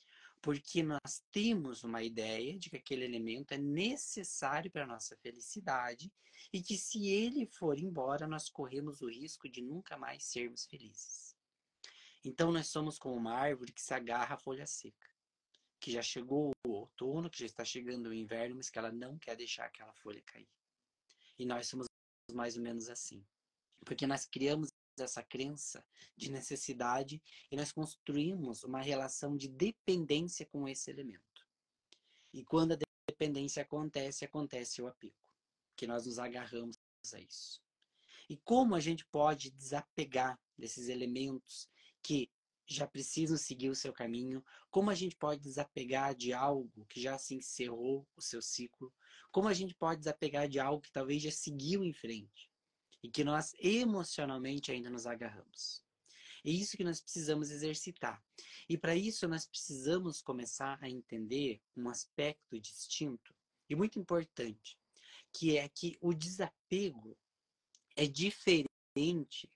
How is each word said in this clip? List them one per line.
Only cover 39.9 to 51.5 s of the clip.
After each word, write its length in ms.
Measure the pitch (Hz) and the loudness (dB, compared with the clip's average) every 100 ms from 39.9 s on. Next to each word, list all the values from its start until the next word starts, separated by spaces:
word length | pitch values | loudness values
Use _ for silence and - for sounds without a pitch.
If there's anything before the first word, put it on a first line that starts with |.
| - 139 131 127 127 _ - | -4 0 2 2 0 _ -12
desses 300 | 113 123 120 | -10 -6 -4
elementos 800 | 127 123 127 135 131 - - - _ - _ | -2 -2 0 -2 -4 -8 -14 -14 _ -20 _
que 280 | - 143 123 _ _ _ - | 0 2 2 _ _ _ -6
já 200 | 143 143 | -2 -2
precisam 500 | 139 131 160 156 151 | -4 -4 0 2 2
seguir 320 | - 127 135 | 0 0 0
o 60 | 135 | 0
seu 160 | 135 | -2
caminho? 520 | 123 117 120 127 131 - - - | -4 -2 -2 -2 -4 -8 -18 0
Como 200 | 190 208 | 4 6
a 60 | 180 | 4
gente 200 | 185 - | 0 0
pode 260 | 151 143 | 0 0
desapegar 760 | 143 139 143 135 123 131 139 127 | -2 -4 -4 -4 0 2 4 2
de 180 | 123 | 0
algo 520 | 123 139 139 117 110 107 | 4 4 4 0 -10 -10
que 160 | 123 | -4
já 160 | 127 135 | -2 -2
se 180 | - 131 | -4 -6
encerrou 720 | - - 123 117 127 139 139 - | -6 -2 -2 0 2 0 -2 -8
o 60 | |
seu 200 | - 117 | -6 -4
ciclo? 520 | - - 123 - 127 - - - - | -4 -4 -4 -10 -16 -16 -20 -20 -2
Como 160 | 190 208 | 4 4
a 60 | |
gente 220 | 180 190 - | 4 0 0
pode 240 | 165 160 | 0 2
desapegar 480 | 151 147 151 143 147 | 0 0 0 2 2
de 120 | 135 | 2
algo 220 | 135 147 | 2 2
que 100 | - | 0
talvez 300 | 139 135 147 | -2 0 0
já 100 | 151 | 0
seguiu 520 | - 156 | -2 -4